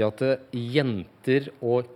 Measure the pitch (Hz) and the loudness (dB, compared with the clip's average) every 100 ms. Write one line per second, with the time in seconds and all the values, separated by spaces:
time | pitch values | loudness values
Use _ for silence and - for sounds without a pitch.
0 | 107 107 135 131 - 127 117 135 135 104 | 0 0 0 0 -4 -8 -2 0 0 -2
1 | 85 - - 131 143 - 120 123 123 | -6 -8 0 0 0 -6 0 0 -2